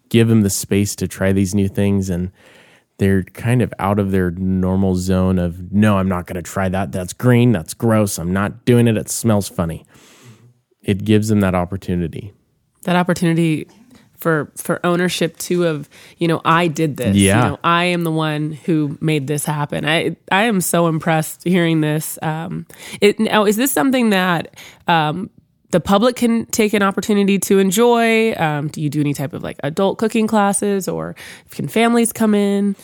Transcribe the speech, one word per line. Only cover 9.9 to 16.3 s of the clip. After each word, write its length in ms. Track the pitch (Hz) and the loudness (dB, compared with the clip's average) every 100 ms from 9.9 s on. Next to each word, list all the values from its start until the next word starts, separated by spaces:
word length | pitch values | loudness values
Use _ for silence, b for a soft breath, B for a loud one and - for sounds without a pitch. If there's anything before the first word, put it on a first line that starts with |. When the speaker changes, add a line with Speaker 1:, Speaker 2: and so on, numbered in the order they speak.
| B B B B B B B _ _ - | B B B B B B B _ _ -4
Speaker 1:
It 160 | 98 104 | -2 2
gives 220 | 107 104 | 2 2
them 120 | 104 | 2
that 140 | 98 90 | 2 0
opportunity. 800 | 87 95 - 90 85 - 104 - _ _ _ _ | -2 -6 -4 -4 -4 -6 -14 -18 _ _ _ _
Speaker 2:
That 120 | - 180 | -2 0
opportunity 720 | 180 170 170 165 165 151 - B B B B - | 0 0 0 2 0 -2 -6 B B B B -6
for, 340 | 170 156 - - | -2 -2 -2 -8
for 260 | - 170 | -6 -2
ownership 540 | 175 175 180 - 165 - | 0 0 0 -2 -4 -4
too 280 | - 180 170 | -4 -2 0
of, 220 | 147 - B B B | -2 -8 B B B
you 100 | |
know, 140 | 170 | -2